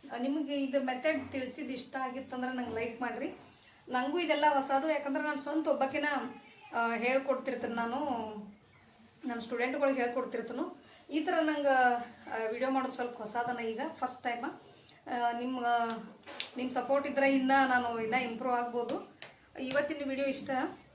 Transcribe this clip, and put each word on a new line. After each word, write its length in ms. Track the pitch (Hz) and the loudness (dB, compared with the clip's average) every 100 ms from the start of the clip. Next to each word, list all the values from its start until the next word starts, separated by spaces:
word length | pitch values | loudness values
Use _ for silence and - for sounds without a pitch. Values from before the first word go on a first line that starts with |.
| - 240 | -10 -4
ನಿಮ್ಗೆ 440 | 262 302 277 285 | 0 0 0 0
ಇದು 180 | 269 277 | 2 0
ಮೆಥಡ್ 520 | 254 254 311 302 254 | 0 0 0 0 -4
ತಿಳಿಸಿದ್ದು 400 | 269 254 - 247 | -6 -6 -6 -6
ಇಷ್ಟ 240 | 247 - 269 | -8 -6 -6
ಆಗಿತ್ತಂದ್ರೆ 560 | 254 254 262 254 247 | -4 -6 -8 -6 -4
ನಂಗೆ 220 | 254 240 | -4 -4
ಲೈಕ್ 260 | 220 233 226 | -4 -4 -4
ಮಾಡ್ರಿ. 260 | 247 220 302 - - - - - - | -4 -4 -6 -8 -18 -20 -20 -20 -4
ನಂಗೂ 300 | 254 254 349 | -2 0 0
ಇದೆಲ್ಲ 260 | 320 294 302 | 2 4 6
ಹೊಸದು, 340 | 277 262 269 311 | 4 2 2 2
ಯಾಕಂದ್ರೆ 360 | 294 277 285 | 0 0 -2
ನಾನು 140 | 294 302 | -2 -2
ಸ್ವಂತ 300 | 294 311 311 | -2 0 2
ಒಬ್ಬಾಕಿನ, 380 | 254 269 294 294 277 240 - - - - | 2 2 2 0 0 -4 -10 -20 -20 -6
ಆ, 180 | 233 233 | 0 0
ಹೇಳ್ಕೊಡ್ತಿರ್ತೀನಿ 800 | 226 240 269 277 254 - 240 240 | 2 2 2 2 -2 -2 -4 -2
ನಾನು, 220 | 233 233 254 294 233 220 208 208 - - - - - - - | -2 -2 -2 -2 -2 -4 -8 -12 -18 -20 -20 -20 -20 -20 -12
ನನ್ನ 160 | 247 233 | -6 -6
ಸ್ಟೂಡೆಂಟ್ಗಳಿಗೆ 600 | - 233 247 285 277 262 | -4 0 0 4 2 4
ಹೇಳ್ಕೊಡ್ತಿರ್ತೀನಿ. 800 | 240 247 - 226 - 247 359 - - - - 294 | 2 0 -2 -4 -6 -6 -6 -8 -20 -20 -4 -2
ಈ 80 | |
ಥರ 100 | 302 330 | 2 2
ನಂಗೆ, 560 | 311 294 277 262 247 240 240 - - | 2 2 4 6 6 4 -2 -14 -8
ಆ, 200 | 226 220 | -4 -2
ವಿಡಿಯೋ 200 | 240 262 | -2 0
ಮಾಡೋದು 220 | 269 254 | 0 -2
ಸ್ವಲ್ಪ 260 | - 247 - | -4 -6 -6
ಹೊಸದನ 420 | 208 240 240 233 | -6 -2 -2 -2
ಈಗ, 200 | 226 226 311 | -4 -4 -6
ಫಸ್ಟ್ 280 | - 254 - | -4 -6 -4
ಟೈಮ್. 220 | 254 233 277 - - - - - - | -4 -4 -6 -10 -18 -20 -20 -18 -6
ಆ, 300 | 247 240 233 | 0 0 0
ನಿಮ್ಮ, 280 | 247 254 240 233 233 226 - - - - - 247 | -4 0 2 2 2 -2 -8 -16 -16 -10 -8 -4
ನಿಮ್ಮ 140 | 254 | -2
ಸಪೋರ್ಟ್ 360 | 254 240 277 285 | -2 2 2 2
ಇದ್ರೆ 280 | 277 269 277 | 4 6 6
ಇನ್ನ 160 | 262 269 262 | 6 6 6
ನಾನು 320 | 247 240 233 | 4 2 -2
ಇನ್ನ 140 | 220 | 0
ಇಂಪ್ರೂವ್ 400 | 247 247 226 247 | 0 0 -2 0
ಆಗ್ಬೋದು. 600 | 240 240 240 240 311 - - - - - - | 0 0 -2 -2 -4 -6 -16 -18 -18 -18 -8
ಇವತ್ತಿನ 480 | 262 269 294 311 277 | 0 0 0 -2 -2
ವಿಡಿಯೋ 180 | 269 277 | 0 0
ಇಷ್ಟ. 240 | 269 - 262 330 - - | 0 0 -2 -2 -6 -20